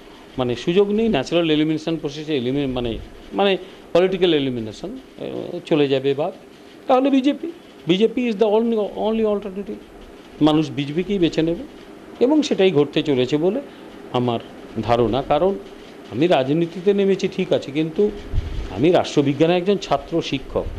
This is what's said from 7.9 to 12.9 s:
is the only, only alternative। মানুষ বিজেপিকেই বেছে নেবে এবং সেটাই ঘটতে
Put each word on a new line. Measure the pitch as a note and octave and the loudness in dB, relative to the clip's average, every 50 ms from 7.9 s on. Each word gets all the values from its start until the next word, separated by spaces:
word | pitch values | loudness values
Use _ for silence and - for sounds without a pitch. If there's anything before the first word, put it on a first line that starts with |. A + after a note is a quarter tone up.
| F#3+ F#3+ A3+ A3 A3+ C4 B3 A#3+ | 2 4 2 2 2 0 -2 0
is | G#3+ | 2
the | F#3+ A3+ | 2 4
only, | G#3 G#3 A3+ A#3 A#3 A3+ | 4 4 4 2 2 0
only | G#3+ G3+ - - F#3+ G3+ G#3+ A3 A3 A3 | 0 -2 -2 -4 -2 -2 0 0 2 2
alternative। | G#3+ G#3 G3+ G3+ G3 F#3 G3+ G3 G#3 G#3+ - - - - - - - - - - - - - | 0 0 -2 -4 -6 -8 -8 -10 -10 -10 -14 -14 -18 -20 -20 -20 -20 -20 -20 -20 -10 -2 2
মানুষ | D3 D3+ D3+ D#3 D#3 C3+ | 4 4 4 4 2 0
বিজেপিকেই | B2 C3+ C#3+ C#3 D3 F3 F3 F#3 G3+ F#3+ | -2 -6 -6 -4 -2 -4 -2 -2 0 2
বেছে | E3+ D3+ - E3 | 2 2 2 2
নেবে | D#3+ E3 E3+ G#3+ C#4+ - - - - - - - - - - - | 0 0 -2 -4 -6 -12 -16 -18 -20 -20 -20 -20 -20 -14 -4 0
এবং | A#3+ C4 D#4 D4+ | 2 4 4 4
সেটাই | - - A3+ F#3 F#3+ F#3+ | 2 2 2 4 4 4
ঘটতে | E3 C#3+ D3 C#3+ | 6 4 2 2